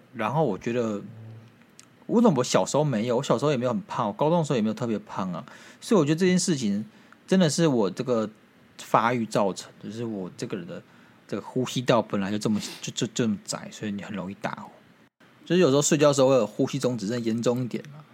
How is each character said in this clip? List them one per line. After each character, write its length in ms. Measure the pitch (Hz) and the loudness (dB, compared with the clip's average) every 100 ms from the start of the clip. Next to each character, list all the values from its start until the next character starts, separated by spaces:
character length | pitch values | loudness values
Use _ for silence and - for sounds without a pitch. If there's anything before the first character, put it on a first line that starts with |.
| _ | _
然 180 | 117 110 | -6 -2
后 120 | 147 | 0
我 120 | 143 92 | 0 -2
觉 160 | 120 | -4
得， 300 | 123 113 101 110 - - - - _ _ - - _ - | -2 -2 -4 -10 -16 -18 -20 -20 _ _ -20 -20 _ -2
我 160 | 214 | 4
怎 100 | 226 | 4
么 100 | 135 | 4
小 200 | 123 107 | 2 2
时 120 | 92 135 | 2 0
候 80 | |
没 240 | 151 110 123 | 0 0 0
有？ 80 | 120 | 0
我 60 | |
小 160 | 139 120 | 0 0
时 60 | |
候 60 | 147 | 0
也 60 | 131 | 0
没 80 | |
有 80 | 127 | -2
很 80 | 107 | -2
胖， 240 | - - 107 | -4 -4 -4
我 60 | |
高 180 | 98 147 | -2 0
中 80 | 175 | 0
的 60 | |
时 80 | 151 | 0
候 40 | 127 | 0
也 60 | |
没 60 | 107 | 0
有 60 | |
特 120 | 104 120 | -2 -4
别 120 | 104 | -4
胖 320 | - - 95 | -6 -8 -6
啊。 120 | 82 - - - - | -8 -12 -18 -20 -12
所 160 | - 214 | 2 4
以 20 | |
我 60 | |
觉 100 | 143 | 4
得 40 | 160 | 4
这 80 | 185 | 4
件 120 | 180 | 4
事 180 | 185 143 | 2 0
情 280 | 104 101 107 - - - - | 0 -2 -6 -14 -20 -16 0
真 120 | 190 | 4
的 120 | 160 | 4
是 160 | 139 165 | 4 2
我 240 | 120 95 | 4 0
这 120 | 95 | -2
个 240 | 127 117 107 - _ _ _ - | -2 -2 -2 -8 _ _ _ -20
发 340 | - 131 113 | 0 2 2
育 140 | 123 107 | 0 -2
造 260 | 127 98 | 0 0
成， 180 | 90 - - | -2 -12 -16
就 80 | 101 | -12
是 140 | 110 | -8
我 260 | 117 104 90 - | -6 -6 -8 -10
这 100 | - | -8
个 100 | 101 | -8
人 100 | 87 | -10
的 160 | 87 - - - _ - | -14 -16 -20 -20 _ -10
这 80 | 104 | -8
个 60 | |
呼 240 | - 127 120 | -6 -4 -4
吸 160 | 135 | -2
道 180 | 123 120 | 2 2
本 200 | 107 104 | 2 -2
来 100 | 95 | -2
就 80 | 107 | -2
这 100 | 117 | 0
么， 120 | 107 - - | -2 -4 -10
就， 100 | - | -12
就， 140 | - 120 | -6 -4
这 160 | - 117 | -2 -2
么 80 | 98 | -2
窄， 240 | - - 104 | -6 -10 -12
所 160 | - 107 | -10 -8
以 60 | |
你 100 | 101 | -8
很 120 | 90 | -8
容 160 | 95 90 | -8 -10
易 40 | 101 | -8
打 120 | - - | -8 -8
呼。 80 | - - _ _ _ _ _ _ | -14 -20 _ _ _ _ _ _
就 100 | - | 0
是 60 | 175 | 4
有 80 | 156 | 6
时 80 | 143 | 4
候 60 | |
睡 160 | 147 151 | 4 6
觉 100 | 147 | 6
的 60 | |
时 60 | 135 | 6
候 80 | 131 | 6
会 60 | |
有 120 | 131 104 | 4 2
呼 200 | - 135 | 0 -2
吸 120 | 139 | 0
中 180 | 127 120 | -2 -2
止 100 | 98 | -4
症， 140 | 123 | -4
严 200 | 117 117 | -2 0
重 200 | 120 123 | 0 0
一 60 | 120 | -2
点 140 | - - | -8 -10
嘛。 160 | - - | -18 -18